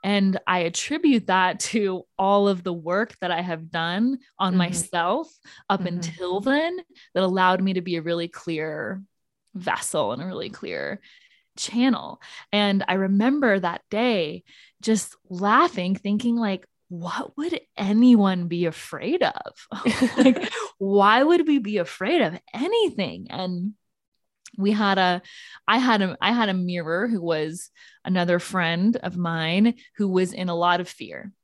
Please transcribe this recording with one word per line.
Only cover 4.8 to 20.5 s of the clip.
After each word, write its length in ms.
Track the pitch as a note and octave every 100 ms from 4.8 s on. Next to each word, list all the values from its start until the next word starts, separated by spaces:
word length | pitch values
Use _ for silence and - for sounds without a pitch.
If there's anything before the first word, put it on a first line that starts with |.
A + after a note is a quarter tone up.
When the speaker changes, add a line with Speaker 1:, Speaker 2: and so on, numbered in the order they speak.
| E3+ F3 E3+ A#3+ D#4+ _ - - _
Speaker 1:
up 100 | G3
Speaker 2:
Mm-hmm. 80 | F3+
Speaker 1:
until 520 | F3 E3+ D#3+ F3+ F#3
then 360 | G#3+ C#4+ D#4+ F4+ E4+ _ _ -
that 80 |
allowed 400 | F#3 F#3 F#3 F#3
me 100 | F#3+
to 80 | F#3
be 140 | F3+ E3+
a 60 |
really 240 | D#3+ E3+ E3+
clear 760 | - - D#3+ D#3 D3+ G#2+ F#3+ G3 _ _ _ _ F#3+
vessel 560 | F#3 D#3+ - D#3+ A2
and 100 | B2
a 40 | F3
really 240 | F#3 -
clear 500 | G#3 - E2 C#2 G3+ - _ _ _ _ -
channel. 640 | - A3+ C4 A3+ - - - - -
And 320 | G3+ G3+ G3 -
I 60 |
remember 680 | F#3 F#3+ G3 A3+ D4 C4+ G3
that 220 | F3 E3+ _
day 540 | G#3 B3 G#3+ D3+ F3 _ - - _
just 340 | - A3 - - _
laughing, 680 | F3+ G3+ A#3 E4+ A3 F3+ F#3+
thinking, 400 | G3+ G#3 A#3+ A#3
like, 320 | A3 F#3 - _ _
"What 460 | F3 F3 - - -
would 220 | D#4+ E4+ _ -
anyone 680 | G3 G#3+ B3 A#3 G3 F#3 F3
be 180 | E3+ E3+
afraid 580 | D#3 - D3+ F3+ E4+
of? 440 | - - - - -
<laughs> 460 | G3 A#3+ A3 B3+ -
Like, 340 | C4 B3+ -